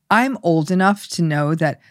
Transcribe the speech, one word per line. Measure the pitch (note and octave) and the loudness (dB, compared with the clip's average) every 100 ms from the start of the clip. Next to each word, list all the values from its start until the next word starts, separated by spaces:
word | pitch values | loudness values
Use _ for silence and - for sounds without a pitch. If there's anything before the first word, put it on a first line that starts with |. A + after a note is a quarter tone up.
| - | -2
I'm | G#3+ C4 A#3+ | 0 0 -2
old | E3+ E3 D#3 | 0 0 0
enough | F#3 F#3+ G3+ - | 2 2 0 -4
to | - | -2
know | E3 D3 D3 | 0 0 0
that | D#3+ D#3 - _ | 0 -2 -2 _